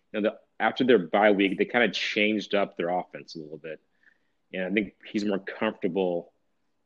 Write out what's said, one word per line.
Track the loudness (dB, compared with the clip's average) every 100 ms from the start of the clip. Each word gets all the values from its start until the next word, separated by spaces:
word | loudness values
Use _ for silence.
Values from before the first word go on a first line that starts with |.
| _
you | -4
know, | -4
the, | -4 _ -4
after | -2 2
their | 4 4
bye | 4 4 6
week, | 6 2 0
they |
kinda | 0 2 2
changed | 0 -4 0 0 0 -2
up | -2 -2 -4
their | -4
offense | -4 -6 -12 -16
a | -16
little | -14 -14
bit. | -14 -14 _ _ _ _ _ _ _
And | -8
I | -2
think | -2 -2 -10
he's | -8 -4
more | -2 -4
comfortable, | -6 -6 -4 -2 -4 -2 -2 -2 -6 _ _ _ _ _